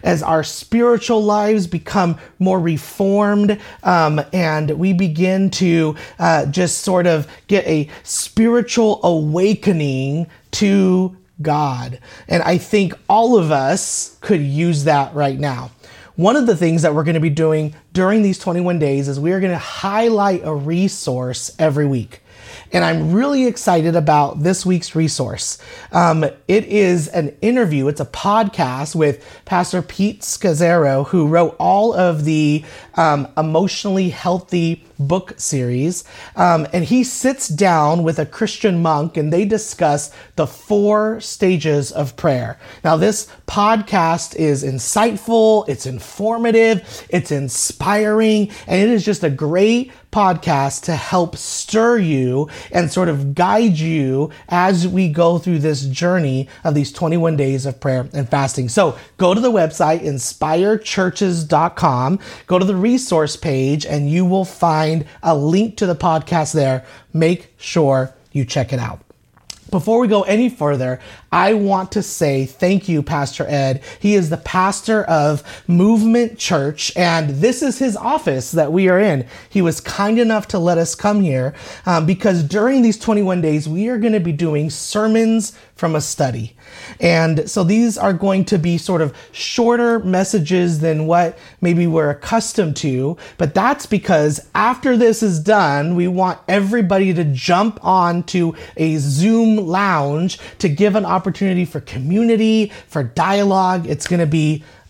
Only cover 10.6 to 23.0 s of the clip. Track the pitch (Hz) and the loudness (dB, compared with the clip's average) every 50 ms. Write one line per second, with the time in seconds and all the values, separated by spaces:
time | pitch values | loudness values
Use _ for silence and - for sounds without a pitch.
10.6 | 214 196 196 196 190 185 185 185 185 185 185 - _ _ _ - 151 156 147 151 | 0 2 2 4 4 4 2 2 0 -2 -6 -10 _ _ _ -8 -4 -2 -2 0
11.6 | 147 139 127 123 123 123 117 - - - - - - - - 131 135 147 180 175 | -2 -2 -4 -6 -8 -10 -12 -14 -18 -20 -20 -16 -8 -2 -2 0 2 2 0 0
12.6 | - - - 208 196 170 - - _ - 196 220 233 233 247 208 165 151 156 139 | 0 0 0 0 0 0 -4 -6 _ 0 2 2 4 4 4 4 4 4 2 0
13.6 | 131 135 175 196 - - - - - - - _ - - 208 160 147 139 139 156 | 2 0 -2 -2 -2 -6 -6 -8 -8 -10 -14 _ -2 0 0 0 0 -2 -2 0
14.6 | 170 170 165 147 139 160 147 143 139 139 - 147 147 139 135 135 147 143 127 123 | 0 0 0 0 2 2 2 2 0 -2 -2 -2 -2 -2 -2 -2 -4 -6 -6 -6
15.6 | 127 120 - _ - - - - - - - - 170 208 254 302 247 233 196 156 | -10 -14 -18 _ -20 -20 -20 -20 -20 -12 -4 0 2 2 4 4 4 2 2 2
16.6 | 175 165 165 165 151 160 147 156 151 165 165 160 151 170 147 165 160 160 156 156 | 2 2 2 2 2 2 2 0 0 0 0 0 0 0 0 0 0 2 2 0
17.6 | 156 151 151 - _ _ - 185 185 190 208 220 208 196 185 - - 190 170 175 | -2 -4 -8 -12 _ _ -2 0 2 2 2 2 2 2 0 -2 -4 -4 -2 -2
18.6 | 180 180 175 165 151 139 139 139 139 139 139 139 147 170 190 190 190 185 175 156 | 0 -2 0 0 0 0 0 0 -2 -4 -4 -4 -2 -2 0 0 0 -2 -2 -4
19.6 | - - - - - 196 202 220 233 233 226 202 202 202 185 175 - 156 156 143 | -6 -10 -10 -8 -6 -2 0 0 2 2 2 2 2 2 0 -2 -2 -4 -6 -4
20.6 | 139 151 170 175 190 190 - - - 147 127 127 127 127 131 - - - - - | -4 -2 -2 0 0 0 -2 -4 -6 -4 -4 -4 -4 -6 -6 -8 -10 -10 -4 0
21.6 | 160 156 139 151 147 143 135 120 104 - - - _ _ - - - - - - | 0 0 2 2 0 0 0 -2 -4 -6 -12 -20 _ _ -20 -20 -20 -20 -20 -20
22.6 | - - - 180 175 165 165 160 | -10 -4 -2 0 0 0 0 0